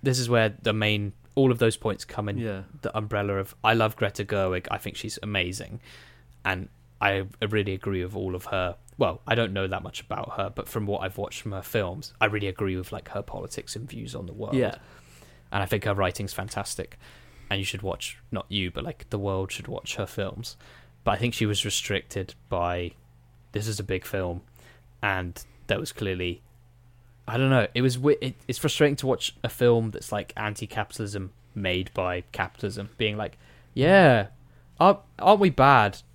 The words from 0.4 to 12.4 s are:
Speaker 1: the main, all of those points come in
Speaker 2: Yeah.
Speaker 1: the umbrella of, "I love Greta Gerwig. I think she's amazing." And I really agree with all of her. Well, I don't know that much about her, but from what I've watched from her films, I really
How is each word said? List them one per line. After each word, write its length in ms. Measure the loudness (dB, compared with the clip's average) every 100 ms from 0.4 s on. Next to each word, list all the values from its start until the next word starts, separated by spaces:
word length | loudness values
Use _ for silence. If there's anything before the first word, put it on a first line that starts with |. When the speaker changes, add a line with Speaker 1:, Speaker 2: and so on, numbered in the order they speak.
| 4 2
Speaker 1:
the 120 | 0
main, 400 | 2 2 2 0 -8 -6
all 180 | 4 4
of 60 | 6
those 200 | 4 4
points 280 | -2 -2 -6
come 240 | -6 -4
in 80 | -4
Speaker 2:
Yeah. 260 | -4 -6 -10 -8
Speaker 1:
the 120 | -4 -4
umbrella 400 | -2 -2 0 0
of, 180 | -4 0
"I 100 | 4
love 220 | 6 4 2
Greta 280 | -2 -2
Gerwig. 440 | -2 0 2 0 -4
I 80 | -6
think 180 | -6 -10
she's 220 | -10 -8
amazing." 560 | -2 0 0 -4 -10 -12 -16 -20 -20 -20 -20 -6 -4
And 240 | -4 -6 -16 -20 0
I 240 | 2 2 -2 -4
really 320 | -2 0 0
agree 300 | -4 -4 -4
with 120 | -4 -4
all 200 | -6 -6
of 100 | -4
her. 300 | -2 -2 -4 -16 0
Well, 220 | 0 0 -2
I 80 |
don't 200 | 0 0
know 120 | -2 -2
that 140 | -4
much 200 | -8 -12
about 320 | -10 -8 -8 -6
her, 140 | -6
but 140 | -6 -6
from 180 | -4 -4
what 160 | -4
I've 160 | -4 -6
watched 240 | -8 -8
from 120 | -10
her 80 | -10
films, 500 | -4 -2 -2 -6 -12 -2
I 40 | 0
really 220 | 0